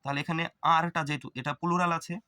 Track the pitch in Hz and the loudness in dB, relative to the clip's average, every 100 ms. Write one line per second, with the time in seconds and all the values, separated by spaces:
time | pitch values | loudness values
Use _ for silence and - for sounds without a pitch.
0 | - 139 151 165 165 _ - 165 170 170 | -4 -4 -2 -4 -4 _ 4 4 4 -2
1 | 147 147 - 123 139 139 175 175 175 165 | -2 -4 -6 -8 -6 -4 0 2 2 0
2 | - 180 | -4 -10